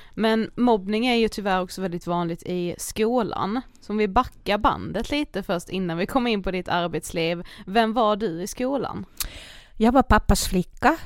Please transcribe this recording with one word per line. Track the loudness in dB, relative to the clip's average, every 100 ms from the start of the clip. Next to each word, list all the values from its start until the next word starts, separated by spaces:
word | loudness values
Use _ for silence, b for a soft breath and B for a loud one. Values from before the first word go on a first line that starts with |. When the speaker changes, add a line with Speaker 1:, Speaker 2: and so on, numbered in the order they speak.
| B -2
Speaker 1:
Men | 2 2 0 0
mobbning | 2 2 2 0 2
är |
ju | 2 2
tyvärr | 0 -2 0
också | -2 -4
väldigt | -6 -4 -4
vanligt | -2 -2 -4
i | -6 -4 -4 -6
skolan. | -8 -2 0 2 0 -2 -4 -4 -6 -12
Så | -6
om | -2
vi | 2
backar | 2 0 -2 -2 2
bandet | 2 0 -2 -6 -2
lite | -2 -4 -6
först | -4 -4 -4
innan | -6 -4 -2
vi | 0
kommer | 0 2
in | 0
på | -2
ditt | -4 -2
arbetsliv. | -2 -2 -4 -6 -2 -2 -2 -8 B -2
Vem | 2 2
var | 4 2 2
du | -2 -4
i | -6
skolan? | -4 -2 -2 -4 -8 -10 B B B B B B B
Speaker 2:
Jag | 4
var | 6
pappas | 6 6 4 2 2
flicka | 0 -2 0 2 2